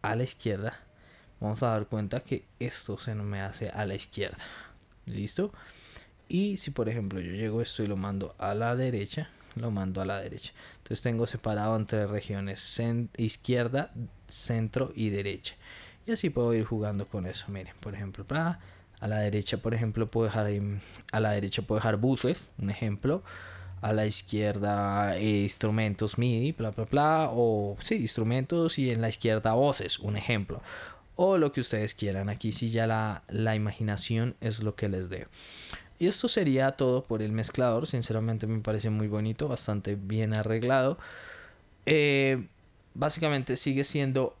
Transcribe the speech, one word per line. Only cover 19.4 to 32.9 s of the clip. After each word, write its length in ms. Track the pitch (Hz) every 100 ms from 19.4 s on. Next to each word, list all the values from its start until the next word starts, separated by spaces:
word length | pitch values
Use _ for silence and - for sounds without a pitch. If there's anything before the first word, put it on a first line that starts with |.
| - 101
por 160 | 113
ejemplo, 320 | 113 113 110 107
puedo 200 | 113 113
dejar 200 | 110 104
ahí, 140 | 101 101 101 - - -
a 80 | 110
la 120 | 107
derecha 300 | 104 101 -
puedo 180 | - 107
dejar 160 | 113 104
buses, 520 | 123 135 - 180 - -
un 120 | 101
ejemplo. 520 | 101 110 101 135 180 - - - - - -
A 100 | 107
la 140 | 107 107
izquierda, 1120 | 104 - 107 107 101 104 101 101 101 101 90
eh, 240 | 107 104
instrumentos 760 | 104 - 110 110 107 98 107 -
midi, 360 | 123 113 135
bla, 180 | - 113
bla, 140 | 101
bla. 440 | 107 139 151 160 156
O, 440 | 120 117 107 101 101
sí, 160 | - 226
instrumentos 840 | 117 - 113 127 135 170 165 -
y 120 | 131
en 100 | 113
la 80 | 113
izquierda 440 | - 117 110 110
voces, 460 | 113 143 135 87 -
un 180 | 101 104
ejemplo. 460 | - 110 95 - - - - - -
O 240 | - 185 190
lo 140 | 147
que 80 | 139
ustedes 340 | 120 110 107
quieran. 340 | - 104 95 98
Aquí 240 | 101 107
sí 180 | - 117
ya 160 | 113
la, 360 | 113